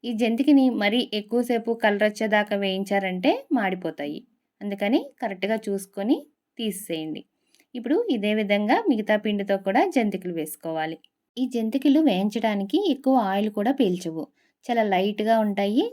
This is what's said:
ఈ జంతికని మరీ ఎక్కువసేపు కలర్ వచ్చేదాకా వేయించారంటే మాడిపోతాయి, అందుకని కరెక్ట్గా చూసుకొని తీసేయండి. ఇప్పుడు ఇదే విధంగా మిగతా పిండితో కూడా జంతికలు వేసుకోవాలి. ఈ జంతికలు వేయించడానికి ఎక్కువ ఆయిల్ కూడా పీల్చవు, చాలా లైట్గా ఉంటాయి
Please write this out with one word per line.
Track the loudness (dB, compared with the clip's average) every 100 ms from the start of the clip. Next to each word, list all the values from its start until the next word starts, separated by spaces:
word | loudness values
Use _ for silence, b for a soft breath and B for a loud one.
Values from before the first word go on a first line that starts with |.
ఈ | -6
జంతికని | -2 0 2 6 6 6
మరీ | 2 2 0 -2
ఎక్కువసేపు | -6 -2 -2 0 -2 0
కలర్ | 0 0 2
వచ్చేదాకా | 0 0 0 2 2 -2
వేయించారంటే | -2 -2 0 0 0 0 0 0 0
మాడిపోతాయి, | 0 0 -2 -6 -6 -10 -10 _ _ _ _
అందుకని | -10 -4 0 0 -2 _
కరెక్ట్గా | -8 -4 -2 -2
చూసుకొని | -4 -6 -8 -8 -2 -2 -2 _ _ -8
తీసేయండి. | -6 -6 -8 -8 -8 -10 -14 _ _ _ _
ఇప్పుడు | -10 -2 0 0
ఇదే | -2 0
విధంగా | 0 0 0 2 2 2
మిగతా | 0 2 0
పిండితో | 0 -4 -2 -2
కూడా | 2 2 2
జంతికలు | 2 0 -2 -6
వేసుకోవాలి. | -6 -8 -8 -8 -6 -6 -8 _ _ _ -6
ఈ | -4
జంతికలు | -2 -2 0 4 4
వేయించడానికి | 4 4 0 0 -2 -2 -2 0 0
ఎక్కువ | 0 2 2
ఆయిల్ | 2 0 -2
కూడా | -2 -2
పీల్చవు, | 2 0 0 -6 -8 -12 _ _ _ -4
చాలా | -2
లైట్గా | 2 2 0 -2 2 2
ఉంటాయి | 2 0 0 0 -2